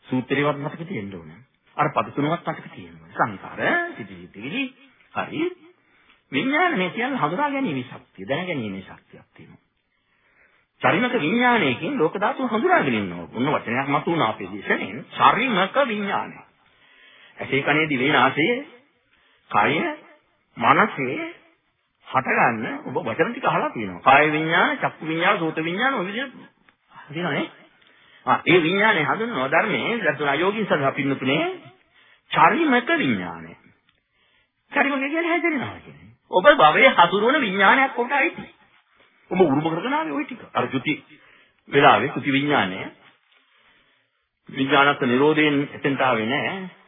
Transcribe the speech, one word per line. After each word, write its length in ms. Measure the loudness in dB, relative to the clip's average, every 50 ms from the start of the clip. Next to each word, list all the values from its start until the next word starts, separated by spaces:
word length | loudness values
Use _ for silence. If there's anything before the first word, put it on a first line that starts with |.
| _
සූත්‍රේවත් 540 | -6 -6 -6 -4 -2 -2 -2 0 -2 -2 -2
මතක 220 | -6 -10 -10 -10 -12
තියෙන්න 300 | -10 -10 -10 -10 -10 -12
ඕන. 180 | -14 -16 -18 -20 -20 -20 _ _ _ _ _ _ -2
අර 120 | -2 -2
පද 180 | 0 -2 -4 -4
තුනවත් 340 | -4 -4 -2 -2 -2 -4 -6
මතක 240 | -8 -10 -10 -12 -18
තියෙන්න 280 | -18 -18 -18 -18 -20 -20
ඕන. 140 | -20 -18
සංකාර, 480 | -2 -2 -2 -2 -2 -10 -14 -16 -10 -4 -2 0 0 0 -2 -4 -8
සිතිවිලි, 680 | -12 -14 -16 -16 -18 -20 -20 _ -14 -12 -8 -6 -6 -8 -8 -10 _ -20 _ _ _ _ _ _
හරි. 280 | -8 -8 -8 -4 -4 -4 -4 -6 _ -20 -20 _ _ _ _ _ _ _ _ _ _ _ _
විඥාන 460 | -4 -2 -2 0 0 2 2 2 0 0
මේ 120 | -2 -4
කියන්නේ 300 | -4 -4 -4 -4 -2 -2
හඳුනා 300 | -2 -2 -2 -2 -2 -2
ගැනීමේ 340 | -2 -2 -4 -2 -4 -4 -6
ශක්තිය, 440 | -8 -14 -20 -20 _ _ -16 -6 -6
දැන 180 | -4 -4 -4
ගැනීමේ 380 | -6 -6 -6 -6 -6 -8 -10 -12
ශක්තියක් 440 | -16 -20 -20 _ _ -20 -20 -20 _
තියෙනවා. 320 | _ -20 -20 -20 -20 -20 _ _ _ _ _ _ _ _ _ _ _ _ _ _ _ _ _ _ _ _ _ _ _ _
චරිමක 340 | 0 2 2 2 0 0 0
විඥානයකින් 840 | 0 0 0 0 2 4 4 4 4 2 0 -2 -2 -4 -6 -2 0
ලෝක 180 | 0 0 0
ධාතුව 320 | 0 -2 -2 -2 -2 -4 -2
හඳුනාගෙන 460 | -2 0 2 4 4 4 2 0 -2
ඉන්නවා. 340 | -2 -2 -4 -6 -10 -12 -12
ඔන්න 200 | -6 -4 -2 0
වචනයක් 400 | 0 -2 -2 -4 -4 -4 -2 -2
මතු 220 | -2 -2 0 -2
වුණා 180 | -2 0 0 -2
අපේ 180 | -2 -4 -8 -12
දේශනෙන්. 580 | -10 -12 -4 -2 -2 -2 -2 -8 -10 -12 -14 -14
චරිමක 680 | -4 4 4 6 6 4 0 0 0 0 0 0 2 0 0
විඥානය. 540 | 0 -2 -6 -4 -4 -4 -4 -6 -8 -12 -18 -20 _ _ _ _ _ _ _ _ _ _ _ -20 -20 -20 -20 -20 -20 _ -14
ඇසේ, 240 | -8 -4 -4 -2
කනේ, 260 | 0 0 0 0 0 0
දිවේ, 240 | -2 0 0 2
නාසයේ, 460 | 4 4 4 4 2 2 0 0 0 -2 -4 -12 -20 -20 _ _ _ _ _ _ _ _ _ _ _ _ _ _
කය, 260 | 0 2 2 2 2 0 -2 -4 -6 -8 -14 -20 -20 _ _ _ _ _ _ _ _ -2
මනසේ 800 | 2 4 4 4 4 2 0 -6 -6 -6 -4 -6 -8 -10 -12 -18 _ _ _ _ _ _ _ _ _ _ _ _ _ -2
හටගන්න 580 | -2 -2 0 2 2 4 4 2 2 0 -4 -6 -8 -8 -10
ඔබ 120 | -6 -6 -6
වචන 300 | -4 -4 0 0 0 0
ටික 140 | 0 -4 -2
අහලා 240 | -2 0 0 -2 -2
තියෙනවා. 320 | -4 -6 -8 -8 -8 0
කාය 300 | 4 6 6 6 6 4
විඥාන, 460 | 2 0 -2 0 2 2 2 0 0 -2
චක්කු 280 | -4 -6 -6 -6 -8
විඥාන, 340 | -6 -4 -2 0 0 0 0
සෝත 180 | 0 -4 -4 -4
විඥාන 360 | -4 -4 -4 -2 -2 -2 -2
ඔය 120 | -2 -4
විදිහට 280 | -6 -6 -8 -8 -8 -12 -20 -20 -20 _ _ _ _ _ _ _ _ -20 -20 -20
තියෙනවා 280 | -12 -10 -6 -4 -4 -4
නේ. 180 | -4 -4 -6 -10 -20 -20 _ _ _ _ _ _ _ _ _ _ -10 _
ආ, 160 | 0 0 0 4
ඒ 160 | 4 4 4
විඥානය 440 | 4 2 0 2 2 2 2 2 0
හඳුන්වනවා 460 | 0 0 -2 -2 -4 -4 -4 -2 2
ධර්මයේ. 500 | 2 2 2 2 -2 -2 -2 -2 -4 -2
දැන් 180 | -2 -2 -2 0
තුන 120 | -2 -2
අයෝගින් 360 | 0 2 0 0 0 -2 -2
සඳහා 260 | 0 0 0 0 0
පින්නතුනේ 540 | -2 -2 -2 -2 -2 -2 -2 -2 0 0 0 -2 -6 -8 -14 -20 -20 _ _ _ _ _ _ _ _ _ _ _
චරිමක 580 | 2 4 4 4 4 2 2 2 2 0 2 0 -2
විඥානය. 560 | -2 0 -2 -2 -2 -4 -8 -10 -12 -14 -18 -20 _ _ _ _ _ _ _ _ _ _ _ _ _ _ _ _ _ _ _ _ _ _ _
චරිමක 300 | 0 0 0 2 0 -2
කියන්නේ 260 | -4 -2 -2 -2 -2 0
හැදෙනවා 500 | -2 0 0 0 -2 -2 -4 -6 -10 -14
කියන්නේ. 320 | -18 -20 -20 -20 -20 -20 -20 _ _ _
ඔබ 180 | 0 6 8 8 8
භවයේ 380 | 8 8 6 6 8 6 6
හසුරුවන 500 | 8 6 4 4 4 2 2 2 2 2
විඥානයක් 580 | 0 -2 0 2 4 4 6 4 2 0 0 -4
ඔබට 140 | -4 -2 0
අයිති. 340 | 0 0 -2 -2 -6 -16 -18 -20 _ _ _ _ _ _ _ _ _ _ _ _ _ _ _
ඔබ 100 | 2 4
උරුම 200 | 4 4 4 0 0
කරගෙන 300 | -2 -4 -2 -4 -2 -2
ආවේ 200 | -2 -2 -4 -4
ඔය 120 | -6 -6
ටික. 180 | -8 -10 -16 -16 -6
අර 180 | _ -4 -4 -2
චුති 260 | -4 -4 -4 -4 -6 -6 -8 _ -20 _ _ _ _ _ _ _ _ _ _ 0
වෙලාවේ 400 | 2 6 8 8 8 6 4 -2
චුති 220 | -4 -4 -4 0
විඥානය. 460 | 0 0 0 2 2 2 0 0 -4 -8 -10 -12 -14 _ _ -20 _ _ _ _ _ _ _ _ _ _ _ _ _ _ _ _ _ _ _ _ _ _ _ _ _ _ _ -16
විඥානත් 520 | -6 -4 -2 2 4 4 4 4 4 2 0
නිරෝධයෙන් 540 | 0 2 4 4 4 4 4 2 2 2 0 -2 -4
එතෙන්ට 300 | -8 -6 -4 -4 -2 0
ආවේ 240 | 2 2 2 0 0
නෑ. 440 | -2 -2 -2 -4 -4 -6 -8 -10 -12 -16 _ _